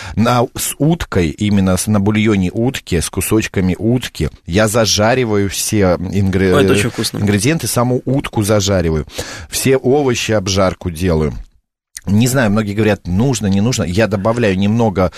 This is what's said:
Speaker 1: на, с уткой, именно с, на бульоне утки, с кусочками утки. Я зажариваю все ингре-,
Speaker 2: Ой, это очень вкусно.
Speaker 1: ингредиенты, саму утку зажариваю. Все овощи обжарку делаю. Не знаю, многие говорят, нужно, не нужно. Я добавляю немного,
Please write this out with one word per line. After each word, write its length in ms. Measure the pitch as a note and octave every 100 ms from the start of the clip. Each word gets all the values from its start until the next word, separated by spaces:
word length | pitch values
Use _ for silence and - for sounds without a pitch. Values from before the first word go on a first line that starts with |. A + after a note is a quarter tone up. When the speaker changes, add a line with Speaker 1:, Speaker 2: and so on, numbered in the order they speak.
| - -
Speaker 1:
на, 300 | A#2 B2 - -
с 180 | - -
уткой, 500 | D3 E3+ - G2 E2
именно 480 | - G#2 G2+ F#2+ F#2
с, 100 | -
на 140 | G#2+
бульоне 500 | G2 G#2+ A2 G2+ F2+
утки, 480 | G#2+ A#2+ - - -
с 120 | -
кусочками 640 | - - A2 - G2+ F#2 F2
утки. 520 | A2 B2 - - D2+ - -
Я 200 | F2 A2
зажариваю 840 | A#2 G#2+ - A2 C3 A#2 G#2 G2+
все 480 | - - A2 F#2 E2+
ингре-, 540 | F#2 F#2 G2 F#2 F#2+
Speaker 2:
Ой, 100 | C#3
это 80 | G2
очень 160 | F#2+ A2+
вкусно. 300 | - A2 G#2+
Speaker 1:
ингредиенты, 480 | G#2 G#2 A#2 D#3+ A2+
саму 340 | - B2 B2+ -
утку 360 | C3+ - -
зажариваю. 640 | G2+ G#2+ F#2+ F#2+ E2 D#2 C#2 - - - -
Все 260 | - C3 C3
овощи 560 | C3 C#3+ C3+ A#2 -
обжарку 580 | G#2+ F#2+ G2 F#2 F2+ F#2
делаю. 440 | D#2+ F2+ D#2+ D2+ A#1+ - _ _ _ _ - -
Не 200 | G2+ B2
знаю, 240 | C3+ A2
многие 220 | G#2+ G#2
говорят, 340 | G2+ G#2+ G2 E2+
нужно, 420 | F2+ C3+ A#2 G#2
не 120 | G2
нужно. 220 | A2 C3
Я 240 | E2 F2 G#2+
добавляю 500 | G2+ G#2 A#2+ A2 F#2
немного, 540 | G2+ A2+ A2+ F#2+ F#2